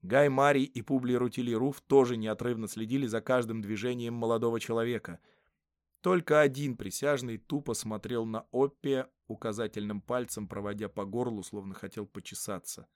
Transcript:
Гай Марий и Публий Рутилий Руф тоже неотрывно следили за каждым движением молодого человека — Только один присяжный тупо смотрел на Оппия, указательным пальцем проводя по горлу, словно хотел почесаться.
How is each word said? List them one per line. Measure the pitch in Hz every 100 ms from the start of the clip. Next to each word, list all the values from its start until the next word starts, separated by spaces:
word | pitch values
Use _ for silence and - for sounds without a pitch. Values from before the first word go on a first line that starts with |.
Гай | 90 123 147
Марий | 135 143 143
и | 135 -
Публий | 113 135 123 123
Рутилий | 123 120 120
Руф | 113 135 139
тоже | _ 139 123 120
неотрывно | 110 110 120 117 110
следили | - 110 131 131
за | 110
каждым | - 127 113 113
движением | 101 107 117 123 117
молодого | 117 117 117 117 117
человека — | - 113 117 117 - 85 _ _ _ _ _ _ _ _
Только | - 180 165 151
один | 147 135 143 117
присяжный | 92 - 139 143 123 110
тупо | _ 147 143
смотрел | 113 113 107 101 120
на | 113 110 -
Оппия, | 123 139 _ 143 135 131 _ _
указательным | 110 117 107 110 - 104 104
пальцем | - 123 120 - 101
проводя | - 104 104 104
по | -
горлу, | 98 117 123 110
словно | 90 104 98
хотел | 95 101 101 101
почесаться. | - - 95 - 95 - - -